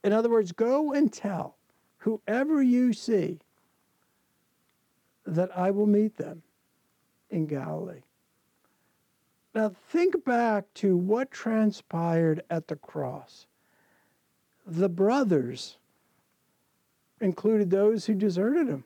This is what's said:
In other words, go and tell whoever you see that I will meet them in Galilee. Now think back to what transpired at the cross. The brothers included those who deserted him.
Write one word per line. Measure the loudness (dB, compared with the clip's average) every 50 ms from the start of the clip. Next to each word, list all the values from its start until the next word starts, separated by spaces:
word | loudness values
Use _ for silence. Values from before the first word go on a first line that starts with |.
| 0
In | 2 2
other | 2 2 2
words, | 2 2 2 0 -2
go | -2 0 2 2 0 0 0 2
and | 2 2 2
tell | 0 -2 -8 -6 -6 -6 -8 -10 -12 _ _ _ _ _ _ _ _
whoever | _ -4 -4 -4 -4 _ -4 -2 -2 0 0 2 2 4
you | 4 4 4 4 2 0
see | 0 -2 0 0 0 0 -2 -6 -10 _ _ _ _ _ _ _ _ _ _ _ _ _ _ _ _ _ _ _ _ _ _ _ _ _ _ _ _ _ _ _ _ _ _ _ _ _
that | -4 -2 -2 -2 -2 -2
I | -2 -2 0
will | 0 2 2
meet | 2 4 2 2 0 -4 -8
them | -12 -12 -12 -16 _ _ _ _ _ _ _ _ _ _ _ _ _ _ _ _ _ _
in | -4 -4 -4
Galilee. | -2 -4 -8 -6 -6 -8 -8 -8 -10 -12 -18 _ _ _ _ _ _ _ _ _ _ _ _ _ _ _ _ _ _ _ _ _ _ _ _ _ _ _ _ _ _ _
Now | -2 -2 -2 -4 _ _ _
think | 0 2 2 2 0 0 -2
back | 0 0 2 2 2 0 -2 -4 _ _
to | -2 0 2 2
what | 2 2 0 0 0 -2 -6
transpired | -8 -8 -6 -2 0 2 2 2 0 -2 -14 _ -6 -4 -2 0 2 2 2 2 0 0 -4 _
at | -6 -6 -6 -6
the | -12
cross. | -12 -12 -12 -8 -8 -8 -8 -8 -12 -16 -20 -20 -20 -20 _ _ _ _ _ _ _ _ _ _ _ _ _ _ _ _ _ _ _ _ _ _ _ _
The | -8 -4 -2 -2 -2
brothers | 2 2 2 2 4 2 2 2 2 2 0 -2 -6 -10 -12 -16 -16 _ _ _ _ _ _ _ _ _ _ _ _ _ _ _ _ _ _ _ _ _ _ _ _ _ _ _ _ _
included | -4 -4 -4 0 0 0 2 2 2 2
those | 2 2 4 2 2 0 0
who | -2 -2
deserted | 0 0 0 0 0 0 0 2 0 0 0
him. | -2 -6 -10